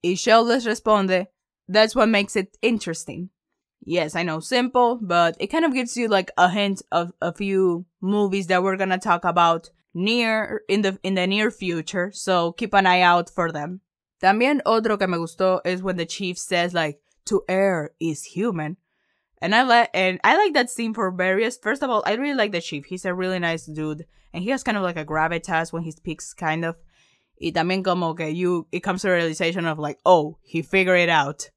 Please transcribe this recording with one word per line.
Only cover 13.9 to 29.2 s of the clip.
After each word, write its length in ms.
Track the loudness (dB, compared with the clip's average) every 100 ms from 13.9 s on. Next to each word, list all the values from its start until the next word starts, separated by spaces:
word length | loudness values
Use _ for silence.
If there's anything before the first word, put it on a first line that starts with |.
| _ _ _
También 400 | 2 4 2 2 2
otro 300 | 2 0 0
que 100 | 0
me 100 | -2
gustó 440 | -4 0 0 2
is 180 | -2 -4
when 140 | -4 -4
the 100 | -6
chief 300 | -6 -8 -8
says, 380 | -4 -2 0
like, 260 | -2 -4 -6 _ _ -2
"To 160 | -2 0
err 440 | 0 2 0 -4 _
is 240 | -6 -6
human." 520 | -8 -4 -2 -2 -6 -10 _ _ _ _ _ _
And 140 | 0
I 80 | 0
li-, 260 | 4 4 4
and 240 | 2 0 2
I 120 | 4 4
like 180 | 4
that 160 | 2 0
scene 220 | -4 -6
for 180 | -2 -4
various, 460 | -2 0 0 0 -2
first 240 | -4 -2
of 80 | 0
all, 120 | 0 0
I 80 |
really 200 | -2 -2
like 180 | 0 0
the 80 | -2
chief. 260 | -6 -12 -10
He's 180 | -8
a 100 | -4
really 240 | -2 -2 -2
nice 280 | -2 -4 -8
dude, 400 | -8 -6 -8 -14 _ _
and 100 | -8
he 80 | -4
has 120 | -4
kind 140 | -2 -2
of, 60 |
like, 140 | -4 -6
a 80 |
gravitas 680 | -4 -2 0 -2 -2 -4 -2
when 100 | -8
he 100 | -10
speaks, 420 | -12 -12 -12 -14
kind 300 | -6 -4 -2
of. 120 | -4 -8 -20 _ _ _ _ _
Y 120 | -4
también 320 | -2 0 0
como 300 | 0 0 -2
que 160 | -4 -6
you, 360 | -2 -2 -2 -4
it 80 | -6
comes 220 | -4 -2
to 80 | 0
a 40 |
realization 520 | 0